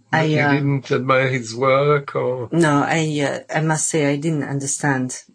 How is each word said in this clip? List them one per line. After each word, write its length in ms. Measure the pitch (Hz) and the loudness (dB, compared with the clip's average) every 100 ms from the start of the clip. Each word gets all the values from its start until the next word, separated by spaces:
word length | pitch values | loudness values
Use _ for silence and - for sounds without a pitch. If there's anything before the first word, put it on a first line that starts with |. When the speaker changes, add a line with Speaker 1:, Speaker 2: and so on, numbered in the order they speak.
| - | -4
Speaker 1:
I, 100 | 160 | 0
Speaker 2:
You 160 | 160 151 | 2 2
Speaker 1:
uh, 120 | 147 | 2
Speaker 2:
didn't 380 | 143 139 139 - | 2 2 -2 0
admire 360 | 127 131 131 131 | -2 2 2 2
his 260 | 131 113 | -2 -6
work, 600 | 113 135 135 147 147 143 | -2 2 2 4 0 0
or? 340 | 135 127 127 117 | -4 -4 -4 -2
Speaker 1:
No, 320 | 165 160 143 - | 2 4 4 2
I, 340 | 160 156 147 | 0 0 0
uh, 380 | 135 120 - 151 | -2 -4 -4 -2
I 20 | |
must 280 | 160 156 - | 0 0 0
say 180 | 160 143 | 0 0
I 80 | 143 | 0
didn't 280 | 165 151 | -2 -2
understand 800 | - 139 139 - 147 131 127 - - | -2 -4 -4 -4 -2 0 -2 -8 -16